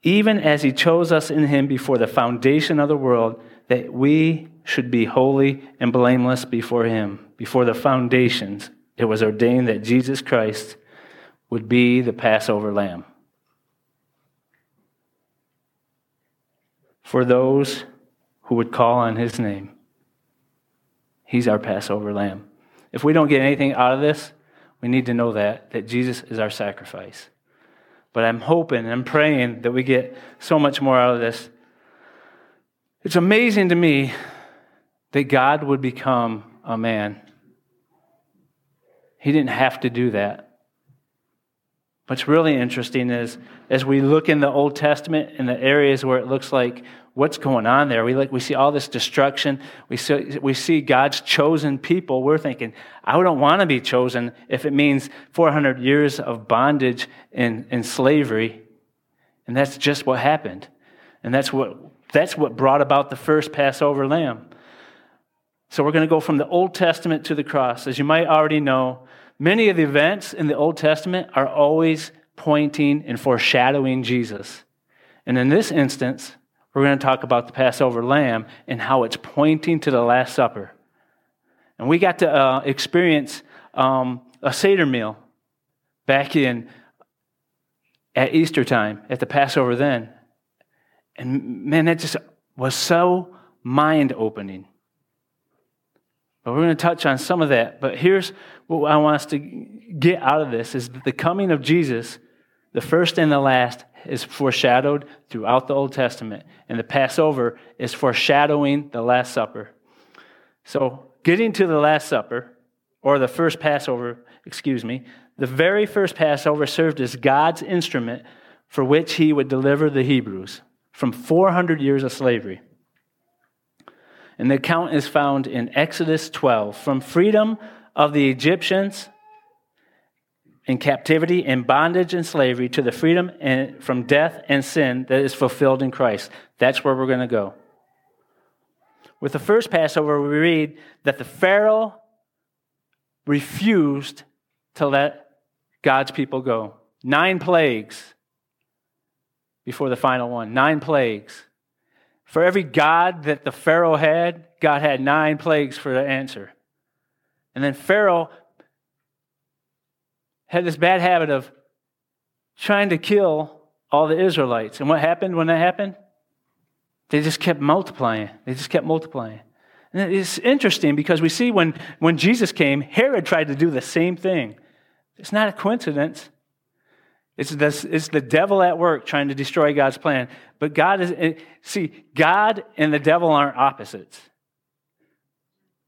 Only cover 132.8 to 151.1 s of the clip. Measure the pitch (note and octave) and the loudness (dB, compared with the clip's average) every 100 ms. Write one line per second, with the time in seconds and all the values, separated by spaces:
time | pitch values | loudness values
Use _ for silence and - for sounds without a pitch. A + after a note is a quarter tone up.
132.8 | B2 A2+ D#3+ F3 F3+ - D3 C3 C3+ - | -2 0 2 2 0 -6 -2 -2 -2 -8
133.8 | - B2+ A#2+ C#3+ D#3+ - - C#3 C3+ E3 | -4 -4 2 2 2 -4 -2 -2 -2 0
134.8 | C#3 B2 B2+ C3 C#3 - C3 - C#3 C3 | 0 -2 0 0 0 0 -2 2 2 2
135.8 | C3+ - B2+ G#2 - - - _ B2 C3+ | -2 0 0 0 -8 -20 -20 _ 0 0
136.8 | D3 C3 C3 B2+ B2 A#2 G2 - _ _ | -2 0 0 -2 0 -2 -4 -10 _ _
137.8 | _ _ _ _ _ _ _ _ _ _ | _ _ _ _ _ _ _ _ _ _
138.8 | _ _ _ _ C#3+ C#3 - G#3+ A3+ E3+ | _ _ _ _ -6 -6 0 0 2 0
139.8 | D#3 E3 D3+ D3 C#3+ D3 E3+ D#3+ D3+ D3 | 0 0 0 0 0 0 2 0 -2 -8
140.8 | - _ C#3 C3+ C3 - F#3 G3+ G#3+ A3 | -20 _ -4 -4 -10 -2 2 4 4 2
141.8 | A3 - _ _ _ _ _ _ _ _ | -2 -8 _ _ _ _ _ _ _ _
142.8 | _ _ _ _ - C#3+ C#3 - G3+ G#3 | _ _ _ _ -4 -2 -2 -4 2 4
143.8 | D3 C#3 C#3 - _ _ _ _ _ - | 2 0 -8 -18 _ _ _ _ _ -4
144.8 | C#3+ C#3 D3 - _ _ _ _ _ _ | 0 2 0 -4 _ _ _ _ _ _
145.8 | D3 C3+ C3+ - C3+ C3 B2+ A2+ G#2+ - | 0 2 0 -6 -6 -4 -2 -4 -4 -14
146.8 | _ _ B2+ C#3+ F3+ F#3 C#3+ F3 D3+ A#2 | _ _ -2 2 2 0 0 2 2 -2
147.8 | G#2+ - - _ _ _ _ _ _ _ | -8 -18 -20 _ _ _ _ _ _ _
148.8 | _ _ _ _ _ _ _ _ - A#2+ | _ _ _ _ _ _ _ _ -14 -6
149.8 | C#3 B2 C#3 B2+ A#2+ A#2+ A2 A#2+ C#3+ D#3 | -4 0 0 0 -4 -8 -4 2 2 2
150.8 | C3+ D3 A#2+ | 0 0 0